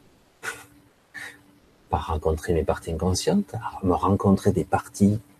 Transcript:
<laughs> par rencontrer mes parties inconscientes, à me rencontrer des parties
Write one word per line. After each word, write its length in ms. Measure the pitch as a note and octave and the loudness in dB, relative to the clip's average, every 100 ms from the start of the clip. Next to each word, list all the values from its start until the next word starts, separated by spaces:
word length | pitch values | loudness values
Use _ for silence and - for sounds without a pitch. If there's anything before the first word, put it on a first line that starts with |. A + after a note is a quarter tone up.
| _ _ _ _ | _ _ _ _
<laughs> 1500 | - - - _ _ _ _ - - - _ _ _ _ - | -14 -14 -16 _ _ _ _ -18 -18 -18 _ _ _ _ -6
par 160 | E2 - | -6 -4
rencontrer 480 | D#2 - D#2+ - | -4 -2 -2 0
mes 100 | E2+ | 0
parties 280 | - E2 - | 0 -2 -4
inconscientes, 600 | D#2+ F#2 F#2 - G3 G3+ | -2 0 0 2 2 0
à 300 | A2+ - - | -6 -8 -4
me 100 | F#2 | 0
rencontrer 580 | E2 F2+ G2 G2+ F#2+ G#2 | 2 2 2 4 4 4
des 120 | F2 | 0
parties 560 | D2+ E2+ - - G2+ G#2+ - _ | 0 -2 -4 2 2 2 -4 _